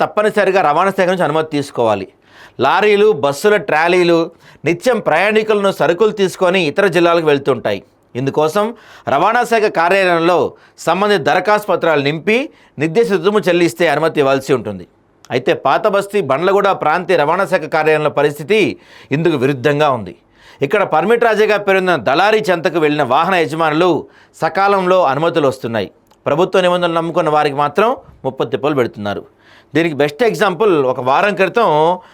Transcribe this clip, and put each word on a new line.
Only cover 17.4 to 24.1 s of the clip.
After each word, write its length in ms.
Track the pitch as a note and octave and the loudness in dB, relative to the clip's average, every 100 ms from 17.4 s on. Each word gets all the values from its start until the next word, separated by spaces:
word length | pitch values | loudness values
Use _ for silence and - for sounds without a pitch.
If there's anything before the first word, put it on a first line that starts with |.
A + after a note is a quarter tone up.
| F#3 | -2
శాఖ 120 | F3+ D3+ D#3+ | -4 -2 -2
కార్యాలయంలో 360 | D#3 D3+ D3+ D3 | 0 0 0 0
పరిస్థితి 400 | D3 C#3+ D3 G#3+ D3+ - - - - C#3+ | -2 -4 -2 0 0 -4 -14 -20 -6 -2
ఇందుకు 200 | E3+ D3 | 0 0
విరుద్ధంగా 480 | C3 C3+ D3 C#3+ D3+ B2 | -2 0 -2 0 0 0
ఉంది. 160 | F2+ - _ _ - - C#3+ | -6 -16 _ _ -20 -6 -2
ఇక్కడ 160 | G#3 F#3 | 0 0
పర్మిట్ 280 | D#3 F3+ A#3 | 0 2 2
రాజాగా 320 | A#3 G#3 G#3+ G#3 G3 | 2 2 2 0 0
పేరున్న 300 | F#3+ F#3 D#3+ G#2+ | 0 2 0 0
దళారీ 320 | D3 G3+ A3 F#3 | 2 2 2 0
చెంతకు 300 | F3 E3 D#3+ | -2 0 0
వెళ్లిన 180 | D3+ D3 C3 | 0 0 0
వాహన 220 | C3+ E3+ | 2 2
యజమానులు 560 | F#3 D#3 D#3+ D#3+ D3+ F3+ C#3+ - | 0 0 0 0 2 2 0 -4